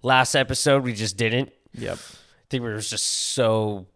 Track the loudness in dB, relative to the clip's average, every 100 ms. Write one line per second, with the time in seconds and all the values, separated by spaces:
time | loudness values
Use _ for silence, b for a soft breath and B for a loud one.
0 | 4 4 4 2 0 0 4 4 2 -4
1 | -4 0 0 0 -2 _ _ -10 -8 -8
2 | -12 -20 _ _ _ -6 -4 -6 -6 -4
3 | -4 -4 -4 0 2 2 0 -4 -12